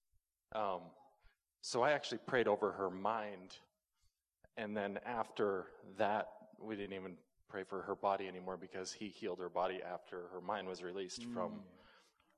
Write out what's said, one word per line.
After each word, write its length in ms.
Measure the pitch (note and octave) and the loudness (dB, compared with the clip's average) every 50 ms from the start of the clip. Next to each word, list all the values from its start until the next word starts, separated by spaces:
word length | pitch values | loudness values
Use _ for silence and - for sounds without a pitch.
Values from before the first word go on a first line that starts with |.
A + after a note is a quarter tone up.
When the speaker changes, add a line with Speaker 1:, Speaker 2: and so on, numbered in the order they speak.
| _ _ _ _ _ _ _ _ _ _ - | _ _ _ _ _ _ _ _ _ _ -2
Speaker 1:
Um, 280 | A2 G#2+ G2 F#2 F2 E2+ E2+ - - - - _ _ _ - _ _ _ _ _ _ | 0 0 2 0 0 -4 -8 -16 -20 -20 -20 _ _ _ -20 _ _ _ _ _ _
so 200 | - - - A#2+ | -6 0 4 4
I 100 | A#2+ D3 | 6 6
actually 280 | D3 C#3 - - B2+ A2 - | 6 4 2 -2 -4 -4 -2
prayed 220 | - C3+ B2 A2+ G#2+ | 2 4 6 8 8
over 240 | G#2 G#2 A2 G2 E2+ | 6 6 6 2 2
her 160 | G2 G2 F#2 | 2 0 0
mind, 680 | F2+ F#2+ G2 G#2 A2+ A2+ G#2+ G#2 G2+ F#2 F#2 G2 - - - _ _ _ _ _ _ _ _ _ _ _ _ _ _ _ _ _ _ - | 0 0 0 0 2 0 -2 -4 -6 -10 -12 -14 -16 -18 -20 _ _ _ _ _ _ _ _ _ _ _ _ _ _ _ _ _ _ -6
and 180 | A2+ G#2 G#2 | -4 -2 0
then 240 | G#2+ G2+ G2+ G2 F#2 - | 0 0 0 0 -2 -4
after 600 | A2+ B2 A2+ A2 - - - A2 G2+ G2 F#2 E2+ - - - - G2+ F#2+ G2 | -2 0 0 0 0 2 2 4 4 4 2 -2 -6 -12 -16 -18 -8 0 2
that, 320 | G#2+ G2+ G#2+ G#2 - - - - - - - - | 4 4 4 4 2 -2 -6 -14 -20 -20 -16 -12
we 160 | - A2 A2 | -8 -6 -4
didn't 180 | G2+ G2+ F#2+ G2 | -4 -4 -4 -4
even 200 | F#2+ F#2 F#2 F2+ D#2+ - _ _ _ _ - | -6 -6 -8 -10 -12 -16 _ _ _ _ -8
pray 160 | - G2 F#2 | -6 -6 -4
for 180 | - G2 F#2+ E2+ | -4 -4 -4 -2
her 120 | G2+ G2 | -2 -2
body 320 | - - G2+ G2 G2 G2 F#2 | 2 2 4 4 2 0 -2
anymore 300 | F2+ F#2 F2+ F#2 F#2 F2 | -6 -6 -6 -6 -6 -6
because 340 | F#2+ F2+ - F#2+ F#2 F2+ | -8 -8 -6 -6 -6 -6
he 160 | - - G#2+ G2+ | -6 -6 -8 -8
healed 320 | - - A2 G2 F2+ F2+ | -6 -6 -4 -4 -2 -2
her 100 | F2+ F2 | -4 -2
body 320 | - F2 F2+ F#2+ F#2 F#2 | 2 2 2 2 2 -2
after 420 | - F2 F2+ E2+ - - G2 F2+ F2 F2 F#2 | -4 -6 -6 -8 -8 -8 -8 -8 -8 -8 -8
her 80 | F2+ | -6
mind 260 | F2+ F#2 G#2+ G2+ F#2+ F#2 | -2 -2 0 0 0 -2
was 160 | F#2 F2 F2+ | -4 -4 -4
released 380 | F2 F2+ G2 F#2+ F2+ - - | -4 -4 -4 -4 -4 -6 -6
Speaker 2:
Mm. 120 | A#2 A#2+ A#2+ | -6 -4 -2
Speaker 1:
from, 180 | G#2 F2+ E2+ - - G2 F#2 - - - - - - - _ _ _ _ _ _ | -2 0 -2 -2 -6 -10 -14 -18 -20 -20 -20 -20 -20 -20 _ _ _ _ _ _